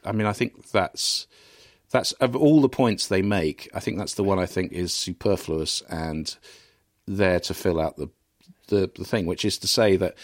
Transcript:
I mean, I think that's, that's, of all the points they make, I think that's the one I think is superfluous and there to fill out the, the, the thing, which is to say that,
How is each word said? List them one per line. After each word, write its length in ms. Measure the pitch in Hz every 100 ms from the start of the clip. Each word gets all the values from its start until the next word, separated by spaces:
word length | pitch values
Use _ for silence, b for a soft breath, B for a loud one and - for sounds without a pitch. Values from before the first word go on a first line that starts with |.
| -
I 80 |
mean, 140 | 107 107
I 40 |
think 400 | 104 123 - -
that's, 560 | 107 87 - - - - b b b b b _
that's, 220 | 127 -
of 240 | - 127 127
all 240 | 151 156
the 80 | 135
points 380 | - 123 101 -
they 140 | 95
make, 460 | 101 101 78 - -
I 80 | -
think 160 | - 95
that's 160 | -
the 100 | -
one 160 | 98 95
I 60 | 90
think 260 | 92 90
is 220 | 87 87
superfluous 880 | - - 87 101 95 - 80 78 - -
and 440 | 82 80 78 76 - B B B B B _ -
there 360 | 98 95 87
to 120 | -
fill 280 | 95 95 82
out 160 | 80 -
the, 100 | 73 - _ _ _ _ -
the, 220 | 101 95 -
the 80 |
thing, 220 | 90 113 87
which 180 | 87
is 140 | 107 -
to 100 | -
say 300 | - 107 92
that, 180 | 92 -